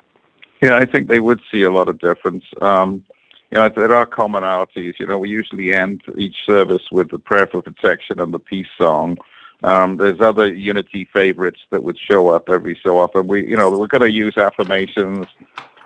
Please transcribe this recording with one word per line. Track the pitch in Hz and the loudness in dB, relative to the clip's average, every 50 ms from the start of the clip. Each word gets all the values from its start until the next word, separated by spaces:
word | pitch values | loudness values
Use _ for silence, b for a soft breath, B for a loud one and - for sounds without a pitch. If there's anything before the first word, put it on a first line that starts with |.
| _ _ _ _ _ _ _ _ - _ _ _ 139 | _ _ _ _ _ _ _ _ -20 _ _ _ 2
Yeah, | 131 123 | 2 4
I | 120 131 | 4 2
think | 123 131 143 139 131 | 2 0 -2 0 0
they | 117 113 | 0 2
would | 110 117 120 104 - - | 2 2 0 0 -2 -4
see | - 107 95 | -2 0 2
a | 92 | 2
lot | 95 92 90 90 | 4 2 2 0
of | 85 80 | -2 -2
difference. | - 87 85 - - 95 87 92 - - - - - | -2 -2 -2 -2 -4 -6 -6 -6 -10 -16 -8 -2 0
Um, | 101 98 92 92 95 98 95 - _ b b b b b b b _ | 2 2 2 2 0 -2 -6 -12 _ b b b b b b b _
you | - 110 | 0 2
know, | 110 107 | 2 2
there | - 107 104 113 120 | 2 0 2 2 4
are | 120 117 | 2 2
commonalities. | 117 - - 110 104 107 101 95 95 - - 95 - - - 87 87 85 - | 0 -2 -4 -2 -2 -2 -2 -2 -2 -2 -2 -4 -4 -6 -8 -10 -10 -10 -8
You | 87 | -6
know, | 87 98 98 | -6 -4 -4
we | 95 101 | -4 -4
usually | 104 110 107 - - 95 95 90 95 | -6 -6 -8 -8 -8 -6 -4 -2 0
end | 95 92 95 101 90 - - - | 0 0 -2 -4 -8 -12 -12 -10
each | - 101 95 - - - | -8 -8 -8 -8 -6 -2
service | - 104 101 95 90 92 87 - - | 2 2 4 4 2 0 -2 -2 -2
with | - 92 87 78 | -2 -2 -2 -2
the | - 78 | -4 -10
prayer | - - 104 101 95 | -4 0 2 2 2
for | - - 87 - | 0 -2 -6 -8
protection | - - - - 98 85 - - - 101 90 | -10 -6 -2 0 0 0 -2 -4 -8 -8 -6
and | 87 82 78 | -6 -6 -6
the | 73 | -8
peace | - - 98 95 90 - - - | -10 -8 -10 -10 -10 -10 -4 0
song. | 90 82 80 76 80 85 87 B B B B B B B B B - | 0 2 2 0 0 -4 -6 B B B B B B B B B -2
Um, | 92 95 92 92 92 95 85 | 0 2 2 2 0 0 0
there's | 98 101 90 80 | 0 0 2 2
other | 113 110 107 110 107 101 | 2 2 4 2 2 0
unity | 87 95 98 101 101 101 95 _ - 101 92 | 0 -4 -6 -4 -4 -4 -6 _ -8 -12 -10
favorites | - - 101 95 95 90 - 92 90 - - - _ | -4 0 0 2 2 0 0 -4 -4 -4 -8 -8 _
that | - 92 - | -6 -4 -4
would | 87 85 - | -6 -8 -6
show | - - 104 95 90 87 | -2 2 2 4 4 4
up | 85 85 - - | 4 2 2 0
every | 90 87 82 90 85 - - | -2 -2 -2 -4 -10 -6 -2
so | 95 87 90 | 0 2 2
often. | 90 87 - 98 92 | 2 2 0 -2 -2
We, | 90 98 101 90 | 0 -2 -2 -2
you | - 110 | -2 0
know, | 110 101 95 95 | 2 2 2 2
we're | 98 107 104 | 0 0 0
gonna | - 131 123 | 0 2 2
use | 113 107 110 107 107 - 110 | 2 2 0 -2 -2 0 0
affirmations, | 104 98 - - 101 92 98 95 98 92 - 107 98 95 98 98 90 - _ _ - B B B B B B B B | 0 0 0 -2 -2 -2 -2 -2 -2 -4 -4 -4 -4 -4 -4 -8 -10 -12 _ _ -20 B B B B B B B B